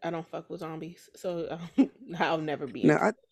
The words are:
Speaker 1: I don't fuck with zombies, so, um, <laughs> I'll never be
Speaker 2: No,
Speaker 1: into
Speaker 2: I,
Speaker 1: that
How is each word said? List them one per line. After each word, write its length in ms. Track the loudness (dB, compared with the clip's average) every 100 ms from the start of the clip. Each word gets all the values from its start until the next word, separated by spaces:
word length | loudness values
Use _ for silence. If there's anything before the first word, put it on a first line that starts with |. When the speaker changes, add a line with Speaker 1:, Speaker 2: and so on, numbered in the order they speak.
Speaker 1:
I 80 | -6
don't 160 | -6 -6
fuck 220 | -10 -10
with 120 | -10
zombies, 480 | -8 -10 -12 -14 -20 -10
so, 440 | -6 -4 -4 -8 -2 2
um, 140 | 2 0 -8
<laughs> 140 | -2
I'll 180 | 0 0
never 280 | -2 -4 -6
be 160 | 2
Speaker 2:
No, 120 | 4 6
Speaker 1:
into 20 |
Speaker 2:
I, 140 | 4 0
Speaker 1:
that 0 | _